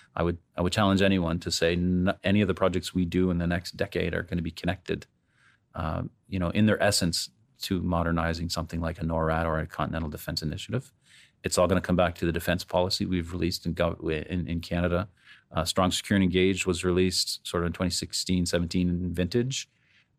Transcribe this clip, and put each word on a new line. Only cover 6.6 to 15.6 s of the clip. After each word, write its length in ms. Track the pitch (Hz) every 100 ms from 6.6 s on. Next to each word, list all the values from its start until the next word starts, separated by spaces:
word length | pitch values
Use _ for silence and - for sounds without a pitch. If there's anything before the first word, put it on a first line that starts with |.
| 107
their 160 | 101
essence 480 | 101 101 87 - - _ _ _
to 200 | - 92
modernizing 680 | 90 85 82 85 82 80 85
something 320 | 85 80 82
like 180 | 82 80
a 60 | 82
norad 400 | 82 80 80 82
or 140 | 80
a 80 | 80
Continental 420 | - 76 80 78
Defense 320 | 73 - 80
Initiative. 500 | 76 82 - 113 - _ _ - - _
It's 140 | 90 -
all 100 | 90
gonna 140 | 92
come 140 | - 90
back 200 | 87 85
to 100 | 85
the 60 |
defense 320 | 82 - 87
policy 420 | - 90 90 - 90
we've 260 | 92 82
released 340 | 87 87 - 87
in 100 | 82
gov-, 260 | 85 82 82 78 -
in, 200 | 90 82
in 140 | 85
Canada. 480 | - 87 87 87 98 _ - - _
Uh, 120 | -